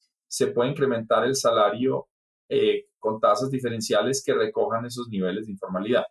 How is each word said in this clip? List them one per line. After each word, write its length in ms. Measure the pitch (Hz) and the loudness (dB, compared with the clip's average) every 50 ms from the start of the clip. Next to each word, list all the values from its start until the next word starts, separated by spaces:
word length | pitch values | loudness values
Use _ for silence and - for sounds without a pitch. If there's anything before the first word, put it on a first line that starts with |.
| _ _ _ _ _ _ | _ _ _ _ _ _
se 200 | - - 127 - | -2 -2 -2 0
puede 220 | - 117 120 135 | 2 0 0 0
incrementar 540 | 147 147 143 127 120 113 113 110 117 113 113 | 2 0 0 0 0 -2 0 2 2 2 2
el 100 | 127 135 | 2 0
salario, 720 | - - 123 117 113 104 104 104 110 127 131 135 - - _ _ _ _ _ _ _ _ _ | 2 2 2 4 4 4 2 2 0 0 0 0 -2 -6 _ _ _ _ _ _ _ _ _
eh, 380 | - - 107 107 104 101 - _ _ _ | 0 2 4 4 2 0 -2 _ _ _
con 220 | - 110 107 - | -4 -4 -2 2
tasas 300 | 113 113 104 - 131 135 | 2 2 4 2 0 -2
diferenciales 720 | 135 127 123 120 113 113 110 - 120 - 110 123 135 131 - | -4 -2 -2 -4 -4 -4 -2 0 0 2 2 2 -2 -2 0
que 100 | - 127 | 0 0
recojan 520 | 120 110 107 - 113 104 104 113 117 123 | 0 0 0 0 -2 0 0 0 -4 -4
esos 220 | 123 123 123 120 117 | -6 -8 -10 -10 -6
niveles 380 | 107 98 92 92 92 104 110 | -4 -2 -2 -2 -2 -4 -6
de 60 | 110 | -8
informalidad. 520 | 98 98 95 92 95 92 101 110 123 - - - | -10 -10 -8 -6 -4 -4 -2 0 0 0 0 -2